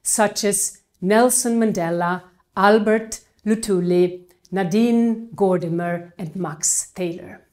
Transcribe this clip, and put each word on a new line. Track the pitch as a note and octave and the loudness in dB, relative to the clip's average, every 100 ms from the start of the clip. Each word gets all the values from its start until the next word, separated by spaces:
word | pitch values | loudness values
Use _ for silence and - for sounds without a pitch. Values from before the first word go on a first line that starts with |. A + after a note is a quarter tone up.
such | - - G#3 G#3 | -2 0 0 0
as | G3+ G3+ - - _ _ | -2 -2 -4 -8 _ _
Nelson | F#3 A3 B3 B3 A#3+ A#3 | 2 4 4 2 0 0
Mandela, | A3 F#3 E3 E3+ F3 F3+ - _ _ | 0 0 -2 -2 -2 -4 -10 _ _
Albert | - G3+ A3 G#3+ A3 A3 - _ _ G#3 | 2 4 4 4 0 -2 -14 _ _ -2
Luthuli, | A3 A3 F#3 F3 F3+ F3+ F3+ - _ _ | -2 0 -2 2 2 2 -2 -18 _ _
Nadine | F#3 F3+ G#3 A#3 A#3 A#3 A3 A3+ | -4 0 2 4 2 2 -2 -8
Gordimer, | - G3 F3+ F3 E3+ F3 F3 F3 - | 0 0 2 -2 -4 -4 -6 -10 -12
and | E3 F#3+ | -12 -8
Max | E3 D#3 - - - | -8 -6 -4 -4 -6
Taylor. | - F3+ F3 - - _ | -8 -8 -8 -14 -20 _